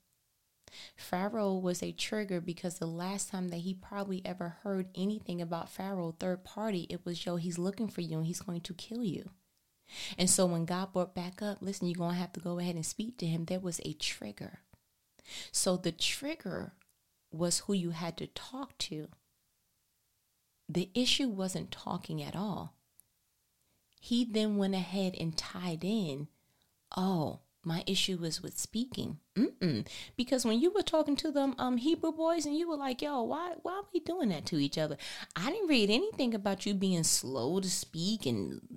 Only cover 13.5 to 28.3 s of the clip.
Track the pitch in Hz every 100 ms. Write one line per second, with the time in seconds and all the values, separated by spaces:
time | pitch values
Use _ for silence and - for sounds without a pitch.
13.5 | 185 185 170 - 151 - - 214 202 -
14.5 | - _ - _ _ _ _ - - -
15.5 | - 202 180 175 170 - - 277 320 185
16.5 | 160 - - _ _ _ _ _ 160 175
17.5 | - - 202 170 160 170 - - - -
18.5 | 262 277 - - 156 151 - _ _ _
19.5 | _ _ _ _ _ _ _ _ _ _
20.5 | _ - 160 185 240 254 - 269 190 190
21.5 | 185 - - - 180 - 156 143 165 214
22.5 | 170 170 - _ _ _ _ _ _ _
23.5 | _ _ _ _ _ - 240 240 214 214
24.5 | 202 196 190 175 196 185 - 165 160 -
25.5 | 185 180 160 180 226 165 135 151 _ _
26.5 | _ _ _ - - 185 180 135 - _
27.5 | _ 170 165 - 190 - 180 165